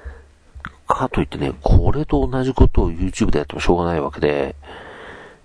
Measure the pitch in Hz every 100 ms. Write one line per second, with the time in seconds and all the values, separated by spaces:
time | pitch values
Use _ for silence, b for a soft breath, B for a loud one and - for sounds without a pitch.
0 | B B B _ _ - - - - -
1 | 131 - 73 - 69 - - - 87 143
2 | 156 147 131 131 131 - - - 90 82
3 | 80 - 104 76 73 - - 87 85 82
4 | 69 - 76 71 131 - B B B B
5 | B B B B